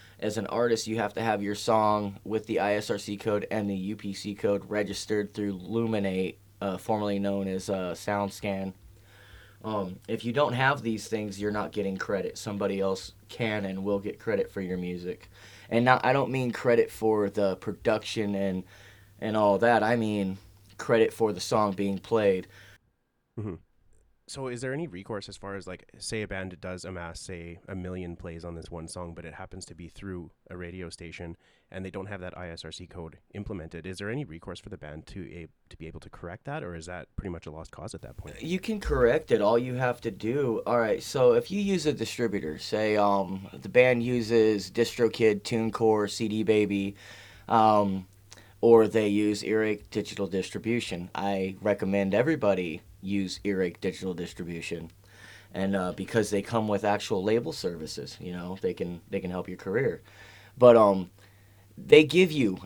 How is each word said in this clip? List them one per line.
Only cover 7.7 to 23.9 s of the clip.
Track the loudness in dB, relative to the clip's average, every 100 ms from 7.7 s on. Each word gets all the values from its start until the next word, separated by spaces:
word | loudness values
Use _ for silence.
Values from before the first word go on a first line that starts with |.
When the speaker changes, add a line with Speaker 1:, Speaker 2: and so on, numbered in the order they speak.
| -4 -4
Speaker 1:
SoundScan. | -6 -4 -2 -4 -6 -6 -6 -6 -10 -18 -20 -20 -20 -20 -20 -20 -14 -6
Um, | -6 -6 -8 -8
if | -6
you | -4
don't | 0 0
have | 2 2 2
these | -2 -4 -4
things, | -4 -4 -4
you're | -2
not | -2 -4
getting | -4 -4 -4
credit. | -2 -2 -4 -6
Somebody | -8 -2 -2 0
else | -2 -2 -6 -18 -20
can | -6 -4 -2 -4
and | -4
will | -2 -2
get | -2 -8
credit | -2 -2 -2
for | -4
your | -4 -4
music. | -4 -6 -8 -10 -14 -20 -20 -20 -2
And | 2
not, | 6 6 4
I |
don't | 2 0
mean | -2 -2
credit | -2 4 4 4
for | 0 2 2 2
the | 2 0 0
production | -6 -4 0 0 -2 -4 -2 -2
and, | -2 -2 -6 -16 -20 -20 -20 -10
and | -4 2
all | 4 6
that. | 6 4
I | 4 2
mean | 0 0 -2 -4 -12 -20 -20 -12
credit | 2 4 4
for | 4 0
the | 0
song | 0 2 2
being | 0 -2 -4
played. | -2 2 4 2 -4 -18 -20 -20 _ _ _ _ _ -10
Speaker 2:
Mm-hmm. | -10 -10 -16 _ _